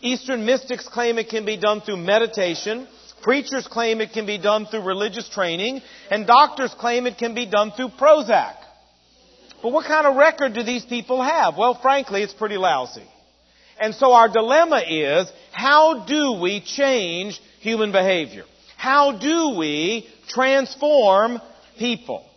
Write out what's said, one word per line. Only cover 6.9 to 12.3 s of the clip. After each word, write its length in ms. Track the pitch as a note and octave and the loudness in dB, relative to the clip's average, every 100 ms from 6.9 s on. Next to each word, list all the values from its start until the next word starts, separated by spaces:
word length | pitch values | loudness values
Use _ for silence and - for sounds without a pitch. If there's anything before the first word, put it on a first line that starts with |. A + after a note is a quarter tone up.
| A#3+ B3 | -2 -4
it 120 | - | -6
can 160 | A#3 | -8
be 120 | A3+ A#3 | -6 -2
done 260 | G3+ G#3+ | 0 0
through 180 | G#3 B3+ | -4 -10
Prozac." 640 | - D4 D#4 A3 G3 A2+ - - _ _ _ _ _ _ _ _ - | 2 6 6 4 0 0 -10 -20 _ _ _ _ _ _ _ _ -8
But 120 | A3+ | -2
what 140 | D4 D4+ | -2 0
kind 200 | D#4 D4 | 2 2
of 80 | |
record 400 | C4 D#4 D#4 C#4 | 6 4 4 -4
do 80 | G#3+ | -2
these 220 | A3+ B3 | -4 -6
people 360 | - A#3+ - B3+ | -6 -10 -4 -2
have? 360 | B3+ E4 G3 D#3 | 0 2 0 2
Well, 160 | A#3 | 0
frankly, 480 | B3 C4 C#4 C4+ G3 | 2 2 2 0 -4
it's 100 | G3+ | -6